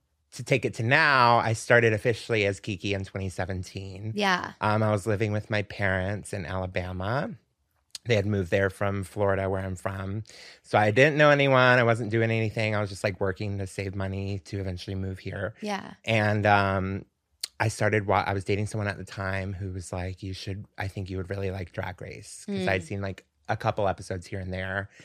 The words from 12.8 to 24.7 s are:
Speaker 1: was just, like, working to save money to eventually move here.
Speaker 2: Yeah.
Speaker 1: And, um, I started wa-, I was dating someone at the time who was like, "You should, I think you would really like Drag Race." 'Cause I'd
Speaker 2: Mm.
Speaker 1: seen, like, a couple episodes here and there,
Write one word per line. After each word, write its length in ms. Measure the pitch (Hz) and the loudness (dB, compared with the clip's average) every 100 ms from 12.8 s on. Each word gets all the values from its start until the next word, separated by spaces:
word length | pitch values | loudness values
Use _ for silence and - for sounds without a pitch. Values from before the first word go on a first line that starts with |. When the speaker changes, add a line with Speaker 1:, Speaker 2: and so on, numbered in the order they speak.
Speaker 1:
was 80 | 104 | -2
just, 120 | 101 | -4
like, 160 | 107 92 | -4 -2
working 380 | 98 92 107 98 | -4 -2 -4 -6
to 100 | 95 | -6
save 280 | - 98 | -6 -6
money 460 | 98 95 95 98 101 | -4 -4 -4 -6 -6
to 200 | - 101 | -6 -8
eventually 340 | 95 90 - | -6 -8 -8
move 240 | 95 95 92 | -6 -6 -8
here. 360 | 95 95 101 - | -10 -8 -8 -8
Speaker 2:
Yeah. 300 | 208 143 - - | -8 -6 -8 -10
Speaker 1:
And, 400 | - 110 107 107 | 0 2 2 2
um, 640 | 104 101 98 95 95 98 - _ _ _ - - | 4 6 4 0 -2 -6 -10 _ _ _ -8 -2
I 100 | 110 | -2
started 380 | - 107 107 98 | 0 0 0 2
wa-, 180 | 98 - | 0 2
I 80 | |
was 100 | 98 | -2
dating 220 | 98 101 104 | -2 -2 -2
someone 220 | 110 104 | -4 -4
at 100 | 92 | -6
the 80 | 95 | -10
time 480 | - 95 95 95 | -8 -6 -4 -6
who 180 | 92 98 | -8 -8
was 180 | 92 90 | -8 -8
like, 320 | 92 90 92 | -6 -6 -8
"You 120 | 98 | -10
should, 320 | 95 - 98 98 - | -10 -8 -10 -10 -10
I 100 | 101 | -8
think 220 | 104 92 | -8 -8
you 80 | 95 | -8
would 140 | 90 | -6
really 200 | 98 98 | -6 -6
like 220 | 95 90 | -6 -8
Drag 260 | - 95 90 | -8 -8 -10
Race." 420 | 101 - 117 - - | -14 -16 -18 -16 -8
'Cause 220 | 196 185 | -4 0
I'd 140 | 95 | 0
Speaker 2:
Mm. 40 | 82 | -2
Speaker 1:
seen, 140 | 101 | -6
like, 240 | 98 92 - _ - | -6 -8 -16 _ -6
a 80 | 107 | -2
couple 320 | 113 104 98 | -2 0 0
episodes 380 | 90 - 95 85 | -2 -6 -8 -8
here 120 | 98 | -10
and 140 | 92 | -8
there, 380 | 92 95 | -6 -6